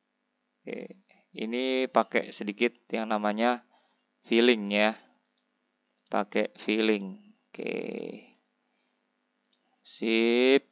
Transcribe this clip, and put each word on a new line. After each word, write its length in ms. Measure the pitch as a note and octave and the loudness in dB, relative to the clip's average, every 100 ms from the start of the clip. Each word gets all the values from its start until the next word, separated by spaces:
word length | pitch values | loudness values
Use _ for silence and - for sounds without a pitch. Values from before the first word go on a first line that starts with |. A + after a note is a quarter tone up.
| _ _ _ _ _ _ | _ _ _ _ _ _
Oke, 400 | - - - - _ _ _ | -14 -14 -14 -20 _ _ _
ini 560 | - A2 A#2+ C3 C3 C3 | -12 -8 -4 -2 -2 0
pakai 480 | A#2+ G#2+ A#2 - - | 0 0 -2 -4 -6
sedikit 400 | G#2 G#2 A#2+ - _ | -8 -2 -2 -2 _
yang 160 | A2+ A2 | -8 -4
namanya 560 | G#2+ G#2 G#2+ A#2+ A#2+ - _ _ _ _ _ - | -2 0 0 0 -2 -8 _ _ _ _ _ 0
filling 400 | A#2 A#2+ A2+ G2+ G#2 | 4 6 4 2 2
ya. 160 | G#2+ A2 _ _ _ _ _ _ _ _ _ _ _ | 2 0 _ _ _ _ _ _ _ _ _ _ _
Pakai 400 | G#2+ G2+ A2 G#2 - | -4 -2 -2 -4 -6
filling. 640 | - G#2+ A2 G#2 F#2+ G2+ - _ _ | -2 0 2 0 -2 -14 -20 _ _
Oke. 240 | - - G1+ G1+ G1+ G1+ - - _ _ _ _ _ _ _ _ _ _ _ _ _ _ _ | -12 -8 -6 -8 -10 -12 -14 -20 _ _ _ _ _ _ _ _ _ _ _ _ _ _ _
Sip. 880 | - - A2 A2+ A#2 A#2+ B2+ C#3 - | -18 -6 0 2 4 4 6 4 2